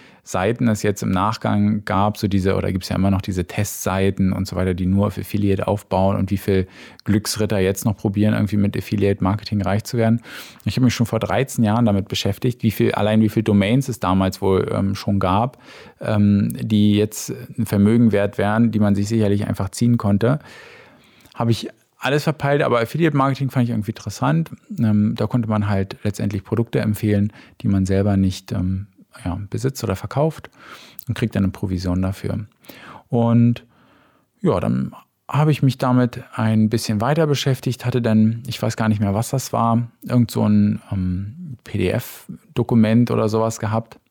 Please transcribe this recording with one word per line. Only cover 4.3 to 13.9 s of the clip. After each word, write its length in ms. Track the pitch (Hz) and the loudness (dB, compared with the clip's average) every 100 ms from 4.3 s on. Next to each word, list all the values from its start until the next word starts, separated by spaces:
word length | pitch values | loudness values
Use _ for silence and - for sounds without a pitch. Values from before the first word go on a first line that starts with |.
und 160 | 95 95 | -2 -4
so 80 | 92 | -2
weiter, 200 | 92 90 | -2 0
die 100 | 92 | 0
nur 220 | 98 101 | 2 0
auf 100 | 98 | -2
Affiliate 500 | 95 101 101 98 - | -6 -2 0 0 0
aufbauen 480 | 101 - 92 98 101 | -2 -2 0 2 0
und 140 | 95 | -2
wie 80 | 101 | -2
viel 300 | - 95 92 - - - | 0 0 0 -8 -20 -10
Glücksritter 540 | - 104 - - 107 104 | -2 0 0 -4 -2 2
jetzt 260 | 92 98 | 0 0
noch 140 | 113 101 | -2 -2
probieren, 380 | 110 101 107 110 | -2 2 2 2
irgendwie 220 | 104 104 | 0 0
mit 200 | 101 98 | 0 -2
Affiliate-Marketing 880 | - 104 98 101 92 104 - 104 | -4 0 0 2 0 -2 -2 -4
reich 200 | 92 104 - | 0 -2 -2
zu 120 | 120 | 0
werden. 240 | 113 117 - - - - - | 2 0 -2 -18 -18 -10 -6
Ich 100 | 127 | 0
habe 100 | 127 | 2
mich 80 | |
schon 140 | - 117 | 2 0
vor 120 | 110 | 0
dreizehn 440 | 101 98 135 - | 0 0 0 0
Jahren 220 | 107 113 117 | 2 2 2
damit 220 | 101 95 | 2 -2
beschäftigt, 540 | 101 107 - 127 - | -4 -4 -2 -2 0
wie 100 | 113 | -2
viel, 200 | - 113 | 0 0
allein 280 | 104 104 110 | 0 2 4
wie 80 | 110 | 2
viel 120 | 117 | 2
Domains 480 | 110 101 98 127 | 2 4 4 2
es 100 | 131 | 0